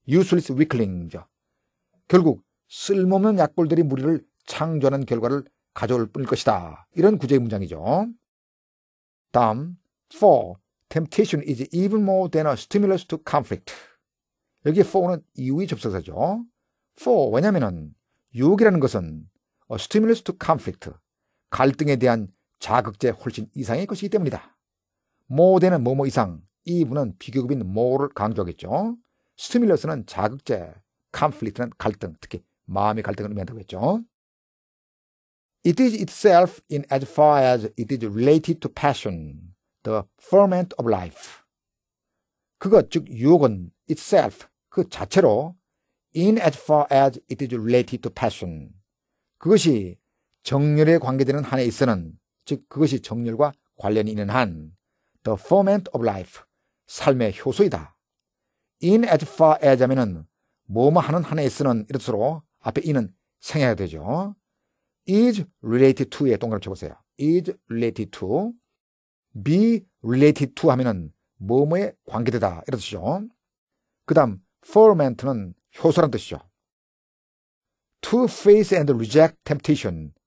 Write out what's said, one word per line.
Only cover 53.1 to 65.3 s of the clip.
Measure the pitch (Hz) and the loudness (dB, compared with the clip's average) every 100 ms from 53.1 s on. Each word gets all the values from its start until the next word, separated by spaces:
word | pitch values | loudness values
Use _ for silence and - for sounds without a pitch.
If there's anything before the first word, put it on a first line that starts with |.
| 113 120 113 147 - _ - | -8 -6 -2 -2 -4 _ -8
관련이 | 98 107 - | -2 -2 -2
있는 | 107 101 | -4 -2
한, | 120 117 80 78 90 _ _ _ _ | -2 -2 -4 -16 -20 _ _ _ _
the | - 107 | -6 -4
ferment | - 185 196 202 185 | 2 2 4 0 -2
of | - | -4
life, | 113 98 90 - _ _ _ _ - | -4 -4 -10 -18 _ _ _ _ -18
삶의 | - - 131 110 95 | -4 0 2 0 -4
효소이다. | - 123 202 120 73 _ _ _ _ _ _ _ _ _ | -4 0 0 0 -10 _ _ _ _ _ _ _ _ _
In | 165 214 | 2 4
as | 233 160 | 4 0
far | 139 - 160 156 | 0 4 4 6
as | 147 131 | 4 4
하면은 | 127 131 117 87 80 _ _ _ - | 4 0 -2 -6 -14 _ _ _ -6
뭐뭐 | 101 135 170 | 2 4 4
하는 | 147 160 | 2 -2
한에 | 156 156 139 | -4 -4 -4
있어는, | - 139 117 107 | -2 -2 -2 -4
이런 | 135 | -8
뜻으로 | - 107 120 160 - _ | -4 -2 -2 -4 -12 _
앞에 | - 107 | -8 -4
in은 | 156 143 104 _ _ _ | -2 -2 -2 _ _ _
생략해야 | - 156 131 101 | -8 -2 0 0
되죠. | 92 78 82 151 202 208 _ _ _ _ _ _ - | -6 -8 -6 -6 -6 -12 _ _ _ _ _ _ -2
is | 196 240 | 2 2